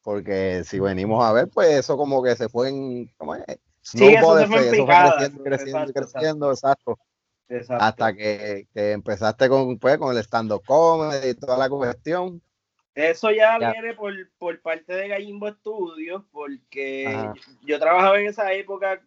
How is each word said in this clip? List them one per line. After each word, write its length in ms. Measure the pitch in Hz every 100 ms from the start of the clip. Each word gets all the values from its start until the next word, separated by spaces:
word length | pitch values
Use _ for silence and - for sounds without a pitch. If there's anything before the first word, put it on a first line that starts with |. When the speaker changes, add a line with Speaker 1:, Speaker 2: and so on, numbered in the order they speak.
Speaker 1:
porque 600 | - 101 90 95 95 92 85
si 140 | 98
venimos 440 | 98 90 101 113
a 80 | 117
ver, 160 | 110 175
pues 220 | - 175
eso 240 | 143 127 139
como 240 | 143 135
que 140 | 127 113
se 140 | 113
fue 200 | 117 135
en... 380 | 139 135 123 117 _
¿cómo 180 | 76 78
es? 80 | - - _ _
Speaker 2:
Sí, 220 | - 117
eso 80 | 135
Speaker 1:
Snowball 300 | 147 165 160
Speaker 2:
se 60 | 156
fue 100 | -
en 60 |
Speaker 1:
effect, 100 | 131
eso 120 | - 135
fue 100 | -
Speaker 2:
picada. 200 | - 147
Speaker 1:
creciendo, 260 | 143 139
creciendo, 360 | 139 135 139 151 143
Speaker 2:
Exacto, 240 | 135 135
Speaker 1:
creciendo, 400 | - 156 151 143
exacto. 480 | 127 135 139 - 117 _ _ _ _ _
Speaker 2:
Exacto. 360 | 123 123 123
Speaker 1:
Hasta 300 | 107 110 117
que, 540 | 101 107 104 104 101 -
que 180 | 107 104
empezaste 580 | 104 107 101 110 - 131
con, 300 | 135 127 117
pues, 180 | 127 156
con 180 | 143 120
el 60 |
stand-up 420 | 104 117 110 101 -
comedy 640 | 143 165 165 151 139 131
y 40 | 120
toda 220 | 127 127
la 120 | 135
cuestión. 720 | 139 123 120 151 175 180 175 _ _ _ _ _
Speaker 2:
Eso 380 | 143 156 165 220
ya 260 | 214 220 226
Speaker 1:
Ya. 120 | 226
Speaker 2:
viene 220 | 226 226 220
por, 180 | 202 196 185 _
por 240 | 175 165
parte 320 | 165 160 160
de 140 | 185 202
Gallimbo 420 | 202 208 202 208
Studios, 760 | 208 214 214 175 156 165 185 202
porque 760 | 147 143 135 _ 139 135 135 135
Speaker 1:
Ajá. 260 | 107 107
Speaker 2:
yo, 80 | 107 _ _
yo 160 | 143 147
trabajaba 400 | 156 180 190 202
en 80 | 208
esa 240 | 208 196
época 480 | 196 196 196 196 185